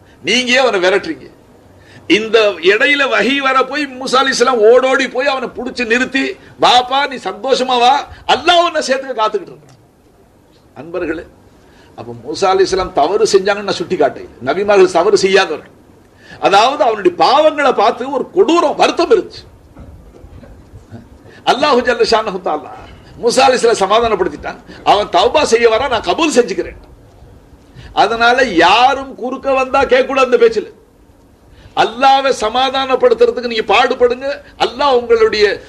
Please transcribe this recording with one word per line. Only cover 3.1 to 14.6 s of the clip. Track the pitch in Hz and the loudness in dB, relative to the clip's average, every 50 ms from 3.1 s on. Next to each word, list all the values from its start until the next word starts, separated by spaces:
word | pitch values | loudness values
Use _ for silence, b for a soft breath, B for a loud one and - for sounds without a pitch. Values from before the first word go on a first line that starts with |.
| 226 208 | 0 0
வஹி | 202 240 277 | 0 0 -2
வர | 277 269 262 262 262 | 0 -2 0 0 0
போய் | 254 262 277 294 294 | 0 -2 -4 -6 -6
மூசா | 269 254 254 269 - | -8 -8 -10 -6 -2
அலைஹிஸ்ஸலாம் | - 262 269 269 262 - 240 262 262 233 208 220 | 0 0 0 0 0 0 0 0 2 4 4 6
ஓடோடி | 240 254 254 262 262 277 277 - | 6 6 4 2 0 0 -2 -4
போய் | - 240 269 | -4 -4 -2
அவனை | 285 269 262 247 190 | -2 -2 -4 -6 -10
புடிச்சு | - - 247 269 - - 247 | -10 -10 -10 -10 -8 -8 -2
நிறுத்தி, | 220 226 247 254 254 247 269 269 269 - B B B B B | -2 0 -2 -2 -2 -4 -4 -4 -4 -8 B B B B B
"வாப்பா, | 151 185 233 247 247 247 262 277 285 277 | 2 2 2 2 2 0 -2 -2 -2 -4
நீ | 262 | -6
சந்தோஷமா | 233 - 185 196 208 208 269 254 - 254 254 254 240 | -10 -10 -10 -10 -8 -2 -2 -2 -2 0 -2 0 2
வா, | 233 247 277 277 - - B B B - | 2 2 2 0 -2 -8 B B B -2
அல்லாஹ் | - 247 294 330 349 339 349 | -2 0 2 2 2 2 2
உன்னை | 339 330 302 | 2 -2 -4
சேர்த்துக்க | - 240 269 262 269 262 247 | -4 -2 -4 -4 -4 -6 -4
காத்துக்கிட்டு | 220 220 214 214 196 165 - | -2 -2 -2 -2 -6 -8 -8
இருக்கிறான்." | 131 - - - - _ _ _ _ _ _ _ _ _ _ _ _ _ _ _ _ _ _ _ _ 117 | -18 -20 -20 -20 -20 _ _ _ _ _ _ _ _ _ _ _ _ _ _ _ _ _ _ _ _ -20
அன்பர்களே, | 143 165 170 180 180 151 160 160 - - _ _ _ _ _ b b b b b b b b | -16 -12 -10 -8 -8 -8 -8 -10 -12 -18 _ _ _ _ _ b b b b b b b b
அப்ப | - 113 120 120 117 110 151 | -18 -16 -16 -16 -16 -12 -12
மூசா | 156 - 190 | -6 -2 0
அலைஹிஸ்ஸலாம் | 185 190 196 190 - 190 190 185 170 | 0 2 2 2 0 0 -4 -4 -4
தவறு | - 151 139 160 196 214 226 - | -2 -2 0 0 2 0 0 2
செஞ்சாங்கன்னு | - 185 185 202 202 208 | 2 2 2 2 -4 -4
நான் | 208 196 170 | -4 -6 -6
சுட்டி | - 175 139 180 | -6 -4 -6 -2
காட்டேன். | 151 147 127 123 107 92 87 - - 117 | 0 0 0 -2 -6 -16 -18 -18 -10 -6
நபிமார்கள் | 131 151 185 | -4 -4 -2